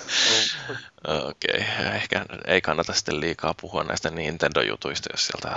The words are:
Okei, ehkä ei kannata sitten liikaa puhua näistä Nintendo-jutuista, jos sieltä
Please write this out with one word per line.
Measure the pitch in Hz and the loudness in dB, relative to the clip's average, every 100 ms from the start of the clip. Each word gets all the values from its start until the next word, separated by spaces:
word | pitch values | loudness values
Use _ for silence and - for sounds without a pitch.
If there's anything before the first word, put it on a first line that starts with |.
| - - - - - - - 131 - - 76 | -2 2 4 4 2 -2 -6 -10 -12 -8 -2
Okei, | 76 67 - - - 101 - 98 104 | -2 -2 -2 0 0 0 -2 0 -2
ehkä | - 95 - - - | 0 -2 -2 -4 4
ei | 92 | 4
kannata | 78 78 - | 4 2 2
sitten | - - 76 | 0 0 0
liikaa | 82 80 80 80 | 0 0 -2 -2
puhua | 85 80 | -4 -4
näistä | - - 80 | -2 -2 -2
Nintendo-jutuista, | 82 76 82 73 73 52 53 69 - - | -2 -4 0 2 2 2 0 -4 -6 -4
jos | - - | -2 -2
sieltä | - - | -2 -4